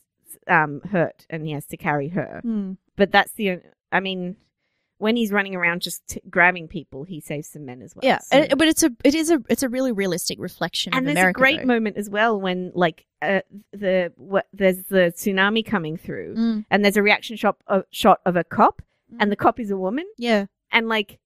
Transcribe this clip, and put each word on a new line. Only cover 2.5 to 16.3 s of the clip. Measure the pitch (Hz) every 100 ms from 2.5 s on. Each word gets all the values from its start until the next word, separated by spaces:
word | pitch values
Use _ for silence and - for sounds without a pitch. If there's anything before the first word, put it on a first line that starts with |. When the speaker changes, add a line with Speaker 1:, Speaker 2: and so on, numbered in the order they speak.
| 214 196 190 _ -
Speaker 1:
But | 202
that's | 202 -
the | - 202
on-, | 180 - _ -
I | 180
mean, | 190 185 180 185 _ _ _ _ _ -
when | 214
he's | 240 220
running | 202 196
around | 185 175 175
just | 175 - -
t-, | 220 -
grabbing | 180 175 180 160
people, | 175 - 135
he | 165 151
saves | - 147 -
some | 151
men | 135 127
as | -
well, | -
Speaker 2:
Yeah, | 262 202
Speaker 1:
so. | - 262
Speaker 2:
and, | 311 277
but | 320
it's | 320
a, | 320 233
it | 285
is | 302 311
a, | 320 -
it's | 247
a | 262
really | 254 262
realistic | 202 196 170 - 135
reflection | 180 - 170 - -
Speaker 1:
And | 254
Speaker 2:
of | 262
Speaker 1:
there's | 190
Speaker 2:
America, | 185 185
Speaker 1:
a |
great | 262 311
Speaker 2:
though. | 254
Speaker 1:
moment | 233 214 -
as | 208
well | 202 233 208
when, | 190 180 180
like, | 175 175 - _ -
uh, | 151 196 - 202 -
the, | 202 196 185 175 -
what, | 160 196 -
there's | 190 190 185
the | - 190 175
tsunami | - 214 190 196 226
coming | 220 202 156 160
through, | - 107 85